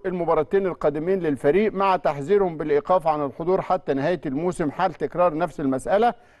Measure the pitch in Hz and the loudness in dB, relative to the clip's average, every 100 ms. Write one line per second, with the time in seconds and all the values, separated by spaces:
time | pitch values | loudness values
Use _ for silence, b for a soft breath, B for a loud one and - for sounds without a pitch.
0 | 190 180 165 160 147 196 190 156 160 147 | -4 -4 0 0 2 0 0 -2 -2 0
1 | 165 190 165 139 143 175 220 185 196 180 | -2 -2 0 0 2 4 2 0 0 2
2 | 170 143 143 202 185 160 151 147 143 185 | 0 -2 0 2 2 -2 0 0 2 2
3 | 160 151 143 - 165 185 - 185 - 135 | 2 0 -2 -4 0 0 0 -2 -2 -2
4 | 151 180 156 135 180 170 156 - 185 151 | 0 -2 -4 -4 -4 -2 -4 -2 -2 -2
5 | 147 165 180 156 175 - 139 131 120 196 | -4 2 2 2 -4 -4 -2 -2 0 2
6 | 233 233 b b | 2 -2 b b